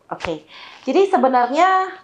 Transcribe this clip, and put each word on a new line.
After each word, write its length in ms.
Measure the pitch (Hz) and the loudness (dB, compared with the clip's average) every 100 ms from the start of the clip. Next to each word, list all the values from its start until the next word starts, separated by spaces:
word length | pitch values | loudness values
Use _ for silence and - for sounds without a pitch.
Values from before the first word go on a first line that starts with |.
| - | -18
Oke, 320 | - - 156 - - - - | -12 -10 -10 -12 -20 -20 -14
jadi 240 | - 330 392 | -2 0 2
sebenarnya 800 | 370 262 254 240 294 370 381 381 - | 2 2 2 0 2 2 2 -2 -10